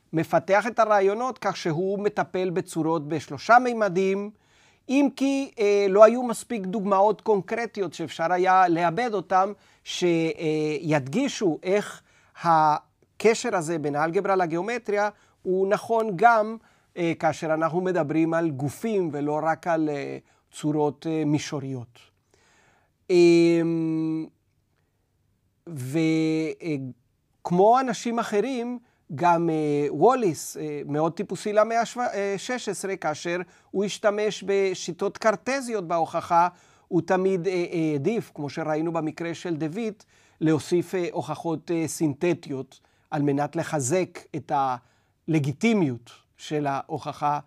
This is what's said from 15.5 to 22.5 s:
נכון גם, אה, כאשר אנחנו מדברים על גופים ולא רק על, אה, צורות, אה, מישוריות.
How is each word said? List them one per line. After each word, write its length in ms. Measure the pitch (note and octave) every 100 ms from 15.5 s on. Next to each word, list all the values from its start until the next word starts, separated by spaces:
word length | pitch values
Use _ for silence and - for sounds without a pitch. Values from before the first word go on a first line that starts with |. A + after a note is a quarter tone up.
| F#3 F#3+
נכון 400 | F#3+ - A3+ A3 E3+
גם, 420 | A#3 A3+ G#3+ A3+ _ _ _ -
אה, 160 | E3+ D#3+
כאשר 340 | D#3+ C#3+ D#3+
אנחנו 280 | D#3 D#3+ E3+
מדברים 520 | F#3 F3 C#3+ D#3 E3
על 160 | E3 E3
גופים 600 | C3+ C#3 - A#3 G#3 E3+
ולא 260 | C#3+ D3 D3+
רק 240 | D#3 D#3 F3+
על, 220 | D#3+ D#3
אה, 280 | C#3+ C3+ C3+ _ _ _
צורות, 560 | - D3+ D3+ D3 C#3+ E3
אה, 140 | D#3 D3
מישוריות. 760 | D3 - D3 C3+ B2+ A#2 - _ _ _ _ _